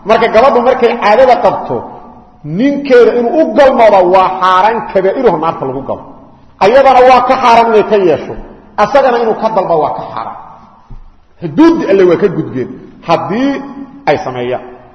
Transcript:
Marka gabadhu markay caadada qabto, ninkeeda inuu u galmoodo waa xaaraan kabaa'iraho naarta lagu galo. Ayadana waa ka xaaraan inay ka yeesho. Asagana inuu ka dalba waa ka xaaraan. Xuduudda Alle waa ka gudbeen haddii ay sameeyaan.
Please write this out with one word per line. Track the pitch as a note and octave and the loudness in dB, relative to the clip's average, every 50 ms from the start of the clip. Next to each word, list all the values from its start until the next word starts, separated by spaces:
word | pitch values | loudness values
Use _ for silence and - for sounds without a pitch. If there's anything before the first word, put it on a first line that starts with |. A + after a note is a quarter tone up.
Marka | - F3 A3 A3 A3 A3 | 0 0 0 0 0 0
gabadhu | F3+ G#3+ A#3+ C#4 A#3 B3 | 2 2 2 4 2 2
markay | A#3 B3+ C4+ - - A#3 - | 0 0 0 0 0 -2 -2
caadada | A#3 - G3+ G#3+ A3+ C4+ B3+ A#3+ | 0 0 0 2 4 6 4 4
qabto, | - A#3+ G3 - - - - C#3 A2+ - - - - - - - - - _ _ _ - | 4 2 -2 -2 -2 -8 -8 -8 -8 -8 -10 -18 -20 -20 -20 -20 -20 -20 _ _ _ -14
ninkeeda | D3 D#3 F3+ B3 C#4+ C#4+ C#4+ C#4+ C#4 B3+ A#3+ A#3 A3 A3+ | -10 -6 -2 -2 -2 -2 -4 -2 2 4 4 4 4 2
inuu | A#3+ A#3+ A#3 F4+ | 0 -2 -2 0
u | D#4 D#4+ A#3+ A3 | 0 0 0 2
galmoodo | - C#4+ C4 - A#3+ A#3 G#3+ G3+ G3 F#3 F3 | 2 2 2 4 4 2 4 4 4 2 4
waa | F3+ F#3+ F#3 F3 - | 2 2 2 0 -2
xaaraan | F#3+ F#3 F#3 F#3 F#3 F#3+ G#3+ A3+ A3+ - | -2 0 0 2 2 2 2 0 -2 -8
kabaa'iraho | - - G3 F#3 F#3+ F#3+ B3 C4 A3+ E3+ D#3+ | -4 -4 -2 0 0 -2 0 0 0 0 0
naarta | D#3 E3 E3 - D3 | -4 -6 -6 -6 -8
lagu | C3+ B2+ C#3 B2+ | -8 -8 -8 -8
galo. | - G#2+ F#2 - - - - - - - _ _ _ _ _ | -10 -10 -10 -12 -20 -20 -20 -20 -20 -20 _ _ _ _ _
Ayadana | - G3 A#3 C4+ C#4 C#4 B3+ B3 | 0 2 4 4 4 4 4 6
waa | B3 B3+ B3+ B3 | 6 6 4 4
ka | - C4 C4 | 2 0 -2
xaaraan | - - B3 A#3 A#3 A#3 A#3 | 0 2 2 4 4 2 2
inay | A3+ G#3+ F#3 | 2 0 0
ka | - G#3+ | 2 0
yeesho. | G3+ F#3+ F3 D3+ B2+ - - A#2+ - - - - - _ - _ | 0 2 0 0 -2 -4 -10 -14 -14 -16 -18 -20 -20 _ -18 _
Asagana | - G#3 G#3 - C4+ C4 C4 A#3+ A#3 | -4 -4 0 0 0 0 2 0 0
inuu | A#3 A3 G#3 | -2 -2 -4
ka | - G#3+ A3 | -2 -4 -4
dalba | - G3 F3+ E3 E3+ | -2 -2 -2 0 -2
waa | D#3+ D3 C3 A#2 | -2 -2 -2 -4
ka | - - | -8 -12
xaaraan. | - - A2 A2+ - - - - - - - - _ _ _ _ _ - - - - _ _ _ _ _ _ - | -12 -12 -12 -12 -12 -14 -18 -20 -20 -20 -20 -20 _ _ _ _ _ -20 -20 -20 -20 _ _ _ _ _ _ -12
Xuduudda | E3+ C#3+ D#3 D#4 E4 E4 - - | -10 0 2 4 4 4 2 -2
Alle | - G3 G3 F#3 | -2 0 2 2
waa | F3 E3+ | 2 2
ka | - G#3 G3+ | 2 0 -2
gudbeen | D#3+ D3 D3+ A#2+ - B2+ A#2+ - - - - - - - | -2 -4 -8 -6 -6 -8 -8 -8 -10 -18 -20 -20 -20 -20
haddii | - - E3 - - C3+ F3+ A3+ C4 C#4 C#4 - - - - - - - - - - | -6 -4 -4 -4 -4 -4 -4 -2 -2 -2 -4 -4 -8 -14 -16 -16 -18 -18 -20 -12 -4
ay | - D3+ C3+ | -4 -4 -2
sameeyaan. | - C3+ B2+ B2+ B2 B2 B2 A#2+ - - - - - - _ | -4 -8 -8 -8 -6 -6 -6 -8 -8 -14 -20 -20 -20 -20 _